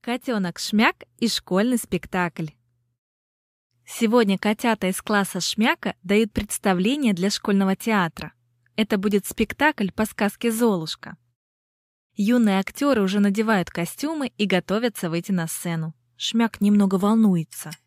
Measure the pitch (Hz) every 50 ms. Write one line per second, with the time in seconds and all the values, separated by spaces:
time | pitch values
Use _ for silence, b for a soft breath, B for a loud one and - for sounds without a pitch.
0 | - 240 240 254 - 269 233 208 185 175 - - - - 208 208 233 302 359 _
1 | - _ _ _ 233 220 - - _ - 185 185 214 247 254 226 - _ - 175
2 | - - - 185 180 170 _ - 170 151 _ _ _ _ _ _ _ _ _ _
3 | _ _ _ _ _ _ _ _ _ _ _ _ _ _ _ _ _ - - -
4 | 233 214 233 247 226 196 196 185 - 208 214 - - 233 220 - - 185 190 -
5 | - - 214 202 190 - - 185 - - - - 214 269 339 _ - 202 - _
6 | - 175 202 214 226 214 _ - 208 - - - - 208 190 175 185 220 277 302
7 | 285 226 202 170 180 202 202 - - - 202 196 196 190 190 _ - 233 220 202
8 | 180 160 _ - - 151 _ _ _ _ _ _ _ _ _ - 220 - 226 196
9 | 190 214 196 202 - - - - 220 - - - 277 311 294 - 208 180 _ -
10 | 220 - - - 214 202 - _ - 233 220 226 240 226 202 175 160 156 - _
11 | - - - _ _ _ _ _ _ _ _ _ _ _ _ _ _ _ _ _
12 | _ _ _ - 202 208 247 247 233 208 190 190 190 - - - 285 285 269 220
13 | 196 185 196 208 202 202 190 214 220 220 220 190 170 - - - 170 - - -
14 | 277 302 330 311 277 - _ - 214 185 190 180 - - 190 220 240 240 - -
15 | - 170 160 170 175 - 196 180 165 160 - - - 175 165 165 160 160 - _
16 | _ _ _ _ - - - 226 233 220 - - 202 208 208 208 202 190 190 185
17 | 202 202 220 226 220 202 185 170 156 _ - - - 156 156 _ _